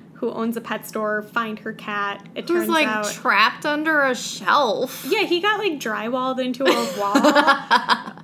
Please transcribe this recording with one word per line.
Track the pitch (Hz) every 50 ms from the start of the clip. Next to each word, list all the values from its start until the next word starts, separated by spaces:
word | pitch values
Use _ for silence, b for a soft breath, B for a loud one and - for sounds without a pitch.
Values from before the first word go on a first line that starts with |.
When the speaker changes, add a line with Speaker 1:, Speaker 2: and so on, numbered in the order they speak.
| B B - -
Speaker 1:
who | 247 226
owns | - 226 226 233 233
a | 226
pet | 226 - 220 214 -
store | - - 220 214 214 214 214
find | 208 - - 240 226 220 214 -
her | - 226
cat. | 214 - - 208 208 208 202 202 202 - - - -
It | 247 -
Speaker 2:
Who's, | - 349 349
Speaker 1:
turns | 330 320
Speaker 2:
like, | 330 311 294
Speaker 1:
out | 214 214 214 208
Speaker 2:
trapped | 208 - - - 247 208 202 220 - - - -
under | 302 294 302 311 320 311 294
a | 269 262 247
shelf. | - - - - - 202 - - 294 277 214 180 - 262 254 - - - 262
Speaker 1:
Yeah, | 381 415
he | 349 - 349 339
got, | 392 415 427 415
like, | 427 370 302 262
drywalled | - 226 214 208 214 233 262 254 254 262 254 254
into | 254 254 247 - 269
a | 262 240 233 233 233 - 208
wall. | 208 202 277
Speaker 2:
<laughs> | 269 233 294 285 285 285 277 269 277 - - 240 240 - - - - - - - -